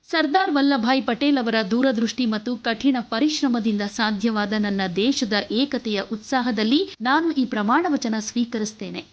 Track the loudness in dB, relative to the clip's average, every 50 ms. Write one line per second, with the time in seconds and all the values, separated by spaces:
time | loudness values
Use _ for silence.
0 | _ -2 0 0 0 2 2 2 2 2 2 2 4 4 2 2 2 2 2 2
1 | 0 -2 -2 0 2 2 2 2 2 0 0 0 0 0 2 2 2 2 2 2
2 | 0 -2 0 -2 0 0 0 -2 -4 -6 -6 -4 -4 -4 -4 0 2 2 2 0
3 | -2 -4 -2 0 0 0 2 0 0 2 2 2 0 0 0 0 -2 -4 -2 -2
4 | 0 0 0 0 0 0 0 0 0 0 0 0 0 0 0 -2 -2 -2 0 0
5 | 0 0 0 0 -2 0 0 -2 -2 -2 0 0 0 0 -2 -6 -4 -2 -4 -4
6 | -4 -4 -8 -10 -6 -4 -2 0 0 0 0 0 2 2 2 2 0 -2 -8 _
7 | 0 2 2 2 2 0 0 0 -2 0 -2 -2 0 2 2 2 2 2 0 0
8 | 0 -2 -4 -4 -6 -4 -2 -4 -2 -2 -2 -4 -4 -6 -6 -10 -12 -10 -10 -12
9 | -12 _